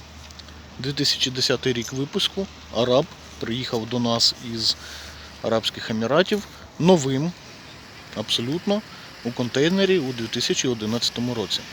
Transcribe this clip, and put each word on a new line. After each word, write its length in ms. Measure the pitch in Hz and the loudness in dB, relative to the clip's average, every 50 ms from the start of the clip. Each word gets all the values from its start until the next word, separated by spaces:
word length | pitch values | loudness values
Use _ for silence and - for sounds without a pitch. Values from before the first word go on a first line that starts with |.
| - - - - - - - - - - - - - - - - | -18 -18 -18 -18 -18 -18 -18 -18 -18 -18 -18 -18 -18 -16 -12 -8
Дві 140 | 123 135 | -6 -4
тисячі 380 | 143 143 143 - - - - 135 | -2 2 2 2 2 2 0 0
десятий 420 | 127 131 123 - 131 117 - 131 | 0 0 2 2 2 2 4 2
рік 200 | 123 123 110 - | 0 0 -2 -4
випуску. 540 | 135 131 139 147 - 196 - - - 196 196 - - - - - - | -2 -4 -4 -2 0 0 0 0 0 -2 -6 -6 -8 -16 -16 -4 0
Араб 300 | 107 120 120 123 135 165 - - - - - - - | 2 4 6 6 6 6 4 -4 -16 -18 -18 -10 -8
приїхав 460 | 139 120 113 131 127 - - 117 113 | -4 -4 -2 -4 -4 -2 -2 -2 -2
до 120 | 113 120 123 | 0 0 0
нас 340 | 120 117 117 117 - - - - 127 120 113 | 2 2 4 4 4 2 2 0 -8 -8 -4
із 220 | 113 110 107 - - - - - - - - - - - - - - | -2 0 0 0 -2 -6 -12 -14 -14 -14 -14 -14 -14 -16 -16 -14 -6
Арабських 480 | - 117 113 113 107 - - - - - | -2 2 2 2 2 0 -4 -4 -4 -4
Еміратів 520 | 113 110 113 113 135 160 190 - 214 202 - - - - - - - - | -2 0 2 4 4 4 4 4 2 0 -2 -6 -14 -18 -18 -18 -4 2
новим, 540 | 147 180 190 165 131 135 135 131 151 175 175 - - - - - - - - - - - - - - - - | 6 8 8 8 6 2 0 0 0 -2 -4 -6 -14 -18 -18 -18 -18 -18 -18 -18 -18 -18 -18 -18 -16 -10 -8
абсолютно, 680 | 101 110 - - - 117 123 151 175 - 208 202 214 - - - - - - - - - | -6 -4 -2 -2 -2 0 0 -2 -2 0 0 0 0 0 -6 -16 -18 -16 -18 -18 -6 -6
у 60 | 117 | -4
контейнері 680 | 123 - 123 117 - 131 143 170 185 196 196 185 190 180 | -2 0 -2 0 4 4 4 6 6 4 6 6 6 4
у 140 | 135 131 | 4 0
дві 140 | 127 117 113 | -2 -2 -4
тисячі 420 | 113 - 120 - - 185 - - 135 | -2 -2 -2 0 0 0 2 2 2
одинадцятому 680 | 120 113 107 107 113 120 - - - - 120 123 123 | 0 0 0 0 0 0 0 0 0 0 -2 0 0
році. 260 | 113 98 90 - - - - | 0 0 0 -2 -4 -4 -8